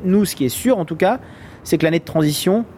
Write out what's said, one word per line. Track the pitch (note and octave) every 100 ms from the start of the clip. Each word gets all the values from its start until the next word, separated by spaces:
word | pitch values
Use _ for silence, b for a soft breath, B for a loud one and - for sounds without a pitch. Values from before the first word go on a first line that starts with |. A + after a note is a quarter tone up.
| F#3
nous, | G3
ce | G3+ -
qui | B2+
est |
sûr, | - A#3+ A#3+
en | D#3+
tout | D#3+
cas, | F#3 B3 B B B B
c'est | - D#3+
que |
l'année | D#3+ E3
de | -
transition, | D#3 D3+ D3 - G#3 A3+